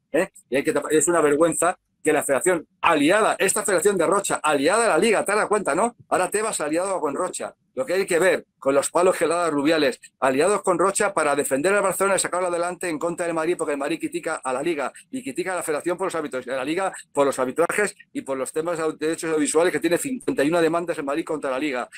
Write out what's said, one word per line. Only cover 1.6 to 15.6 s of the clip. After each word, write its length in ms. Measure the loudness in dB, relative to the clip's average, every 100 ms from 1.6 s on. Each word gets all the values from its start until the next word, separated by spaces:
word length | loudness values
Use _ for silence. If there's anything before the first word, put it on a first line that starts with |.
| 0 -2 _ _
que 100 | 0
la 80 | 2
federación 460 | 2 0 2 0 -2 _
aliada, 540 | 0 4 4 4 2 2
esta 240 | 0 0
federación 340 | 0 2 2 2
de 80 | 2
Rocha, 300 | 0 0 -2
aliada 420 | 0 2 2 2 2
a 40 |
la 80 | 2
Liga, 260 | 2 2 0
te 80 |
das 140 | 0 0
cuenta, 260 | 0 0
¿no? 220 | 0 0 -4 -4
Ahora 200 | -2 0
Tebas 320 | -2 -4 -4
aliado 380 | -2 -2 -2 -2
con 160 | -4 -4
Rocha. 400 | -6 -6 -12 -14 _
Lo 100 | -8
que 100 | -2
hay 120 | -2 0
que 140 | 2
ver 260 | 4 2 -2 _
con 160 | 0 2
los 160 | 2
palos 260 | 2 2 4
que 80 | 0
le 80 |
da 160 | 0 0
Rubiales, 500 | 0 2 2 2 -2 -10 _
aliados 420 | 0 2 2 2
con 160 | 0 2
Rocha 380 | 2 2 0 0
para 200 | 0 0
defender 380 | 0 0 2
al 80 | 2
Barcelona 360 | 0 0 0 0
y 20 |
sacarlo 300 | 0 -2 -2
adelante 380 | -2 -4 -4 -6
en 120 | -4
contra 260 | -4 -4 -4
del 80 |
Madrid, 220 | -2 -2 -2
porque 160 | -2
el 60 | -4
Madrid 180 | -4 -4
critica 380 | -6 -6 -6 -6
a 180 | -4
la 80 | -2
Liga 320 | -2 -4 -6 -8 -12
y 140 | -10
critica 300 | -8 -6 -4
a 20 |
la 80 | -4